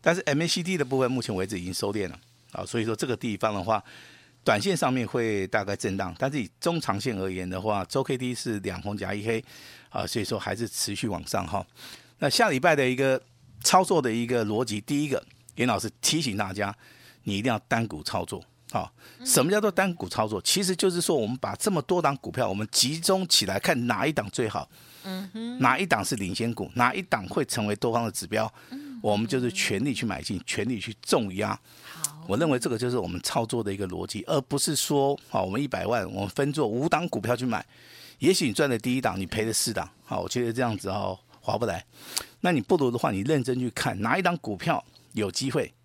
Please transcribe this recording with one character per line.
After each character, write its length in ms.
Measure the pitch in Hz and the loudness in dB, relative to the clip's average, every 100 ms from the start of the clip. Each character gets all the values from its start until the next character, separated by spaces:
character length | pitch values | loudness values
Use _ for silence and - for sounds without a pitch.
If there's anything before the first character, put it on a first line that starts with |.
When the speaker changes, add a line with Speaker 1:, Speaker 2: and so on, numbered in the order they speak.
Speaker 1:
但 120 | - | 4
是 60 | 175 - | 2 2
M 160 | 143 | 2
A 40 | 165 | 2
C 160 | - | 0
D 140 | 170 185 | 0 0
的 80 | |
部 160 | 131 131 | 0 2
分 100 | 127 | 2
目 120 | 127 | 2
前 120 | 117 | -2
为 140 | 98 95 | -2 -2
止 100 | 98 | -2
已 60 | |
经 100 | 90 | -4
收 200 | - 104 | -4 -2
敛 160 | 104 92 | -2 -4
了 100 | 64 _ _ _ | -6 _ _ _
啊， 140 | - 98 | -10 -4
所 160 | 117 | -2
以 20 | |
说 100 | 110 | -2
这 140 | 110 143 | -2 -2
个 80 | 117 | -2
地 220 | 123 101 | -2 0
方 160 | 113 | 0
的 100 | 101 | 0
话， 180 | 92 107 - - - - - _ | 0 -2 -2 -20 -20 -20 -20 _
短 180 | - 107 | 2 2
线 140 | 196 175 | 2 0
上 160 | 143 | 2
面 160 | 127 113 | 0 0
会 400 | 131 113 104 95 | 0 0 0 0
大 160 | 110 | 0
概 100 | 98 | 0
震 220 | 101 107 95 | -2 -2 -2
荡， 180 | 95 87 | -4 -2
但 100 | 131 | -2
是 140 | 147 | -2
以 60 | 98 _ | -6 _
中 220 | 170 170 | -2 -2
长 180 | - 101 | -2 -2
线 180 | 120 101 | -2 -2
而 120 | 95 | -2
言 200 | 92 90 | -4 -4
的 120 | 92 | -4
话， 240 | 104 104 90 | 0 -2 0
周 180 | 135 | -2
K 140 | 135 131 | 0 -2
D 180 | 127 120 | -2 -4
是 240 | - 104 | -4 -4
两 220 | 95 87 | -4 -6
红 160 | 101 101 | -6 -4
夹 160 | 95 | -4
一 120 | 104 104 | -4 -2
黑 160 | 113 - - - - - | -2 -4 -20 -20 -20 -10
啊， 160 | - 90 | -6 -4
所 160 | 113 | -2
以 40 | 101 | -2
说 120 | 107 | -4
还 160 | 101 | -4
是 140 | 98 117 | -4 -4
持 260 | - - | -4 -4
续 140 | 101 110 | -2 -4
往 180 | 87 - | -4 -4
上 220 | 101 90 | -4 -2
哈。 180 | 98 - - - - - _ | -4 -6 -16 -20 -20 -20 _
那 100 | 147 | 0
下 200 | - 226 | 4 4
礼 100 | 131 | 4
拜 160 | 175 151 | 4 4
的 120 | 127 | 4
一 60 | |
个 280 | 127 135 131 - _ - - | 2 2 2 -2 _ -20 -4
操 220 | - 185 185 | 4 6 6
作 160 | 175 | 4
的 100 | 127 | 4
一 160 | 113 117 | 0 0
个 160 | 123 | 0
逻 220 | 104 107 120 | 2 2 0
辑， 160 | 104 | -2
第 240 | - 143 147 | -2 -2 0
一 20 | |
个， 160 | 123 - - - - | -2 -6 -20 -20 -2
严 100 | 123 | 0
老 140 | 104 | 2
师 100 | 110 - | -2 -2
提 200 | - 156 | 0 2
醒 140 | 143 101 | 0 -2
大 160 | 98 | -4
家， 240 | 95 101 101 - - - - | -2 -4 -4 -18 -20 -20 -10
你 140 | - 98 | -2 0
一 40 | |
定 80 | 120 | 2
要 80 | 110 _ | 0 _
单 180 | 117 113 | 0 0
股 160 | 76 | -4
操 220 | - 98 87 | -4 -4 -4
作。 180 | - - _ _ | -8 -12 _ _
好， 200 | 110 85 _ - - | -6 -6 _ -20 -10
Speaker 2:
嗯。 60 | 262 | 2
Speaker 1:
什 200 | 247 139 | 4 6
么 40 | |
叫 120 | 208 | 4
做 100 | 214 | 2
单 220 | 185 190 170 | 2 0 0
股 140 | 90 | -6
操 180 | - 107 | 0 0
作？ 140 | 104 | 0
其 200 | - - | 0 2
实 140 | 185 180 | 2 2
就 140 | 196 | 2
是 100 | 175 | 2
说， 160 | 170 156 | 2 2
我 100 | 107 | 2
们 120 | 127 | -2
把 180 | - - | -6 -2
这 160 | - | 0
么 100 | 180 | 0
多 180 | - 180 | 2 2
档 160 | 156 139 | 2 0
股 120 | - | -6
票， 200 | 82 113 | -2 0
我 40 | |
们 140 | 95 107 | 0 -2
集 300 | - 127 160 | 2 2 2
中 260 | 170 190 185 | 2 2 4
起 180 | - 98 | 2 4
来 120 | 98 | 0
看 300 | - 147 120 | 2 2 2
哪 180 | 107 135 | 2 2
一 60 | |
档 160 | 147 107 | 0 -2
最 180 | - 113 | -2 -2
好， 180 | 87 71 - - - | -2 -8 -16 -20 -16
Speaker 2:
嗯 260 | 196 185 190 | -10 -10 -10
哼。 280 | 220 233 247 | -10 -10 2
Speaker 1:
哪 180 | 131 131 | 2 4
一 80 | 185 | 4
档 180 | - | 4
是 120 | 98 123 | 4 -2
领 180 | 95 | -4
先 180 | 95 113 | -2 -2
股， 180 | 113 98 | -2 -6
哪 180 | 123 120 | 2 2
一 80 | - | 2
档 200 | 180 127 90 | -2 -2 0
会 180 | - 135 | -2 -2
成 220 | - 104 | 0 0
为 80 | 101 | 0
多 180 | 123 | 0
方 100 | 117 | 0
的 80 | 117 | 0
指 140 | 101 90 | -4 -2
标， 260 | 107 110 - - | -2 -2 -6 -18
Speaker 2:
嗯。 280 | 269 285 247 | -16 -14 -4
Speaker 1:
我 160 | 107 104 | 0 2
们 120 | 110 | 2
就 120 | 131 | 0
是 120 | 123 | 0
全 320 | - - 98 139 | 0 0 0 0
力 80 | |
去 140 | 123 117 | -2 -2
买 160 | 73 | -4
进， 180 | 76 92 | -4 -6
全 240 | - - 104 | -4 -4 -2
力 120 | 117 | -4
去 160 | 92 110 | -6 -10
重 280 | - 147 104 92 | 0 2 2 -2
压。 140 | 104 104 _ - | -2 -2 _ -20
Speaker 2:
好。 420 | - - - - - | -18 -6 -6 -6 -2
Speaker 1:
我 80 | 113 | 0
认 140 | 160 | 2
为 80 | 127 | 2
这 100 | - | 2
个 80 | 113 | 0
就 140 | 123 | 0
是 80 | 123 | 0
我 80 | 87 | -2
们 160 | 87 | -4
操 240 | - - 113 | -2 0 0
作 180 | 123 | 0
的 80 | 101 | -2
一 60 | 98 | -2
个 100 | 95 | -4
逻 200 | 87 92 | -4 -6
辑， 160 | 107 - | -6 0
而 160 | - | 0
不 160 | 127 143 | 0 0
是 180 | - 143 | 2 0
说， 400 | - 143 139 143 - | 2 4 4 0 -2
好， 140 | 107 | -2
我 80 | 92 | 0
们 100 | 101 | 0
一 60 | 143 | -2
百 180 | 95 92 | -2 0
万， 240 | 117 92 | 0 0
我 100 | 92 | -4
们 80 | 101 | -4
分 220 | - 139 | 0 0
做 160 | 147 123 | 2 0
五 220 | 117 156 | 2 2
档 180 | 156 170 | 2 0
股 120 | 113 | -4
票 140 | 104 123 | 0 0
去 100 | 127 | 0
买， 180 | 104 - - - - - - | -2 -6 -20 -20 -20 -20 0
也 160 | 156 | 2
许 140 | 185 143 | 4 2
你 60 | |
赚 140 | 101 147 | 2 2
的 80 | 117 | 2
第 180 | 127 127 | 0 0
一 40 | |
档， 180 | 123 92 | 0 -2
你 60 | 95 | -4
赔 160 | 110 | -2
了 100 | 110 | 0
四 180 | 107 - | 0 -2
档， 160 | 95 78 - | -2 -6 -12
好， 180 | - 92 | -8 -6
我 60 | 87 | -2
觉 180 | 123 117 | -2 0
得 60 | |
这 120 | 117 | 0
样 120 | 120 104 | 0 0
子， 140 | 98 | -4
哦， 300 | 98 98 92 _ - | -4 -4 -6 _ -10
划 160 | - 107 | -4 -2
不 80 | 113 | -2
来。 200 | 87 - - - - - _ | -4 -10 -20 -10 -10 -10 _
那 120 | 180 | 2
你 80 | 160 | 2
不 160 | - 180 | 4 4
如 120 | 131 | 4
的 80 | 120 | 2
话， 140 | 151 | 0
你 80 | 98 | 0
认 220 | 107 156 | 2 2
真 160 | 123 127 | 2 0
去 100 | 127 | -2
看 280 | - 135 98 | -2 -4 -2
哪 160 | 110 170 | 0 2
一 40 | |
档 140 | 180 175 | 2 0
股 180 | - 101 | -4 -4
票 280 | - 147 - _ _ | 0 -2 -4 _ _
有 180 | - 101 | -2 -2
机 220 | - 135 | -2 -2
会 180 | 143 104 _ | 0 -2 _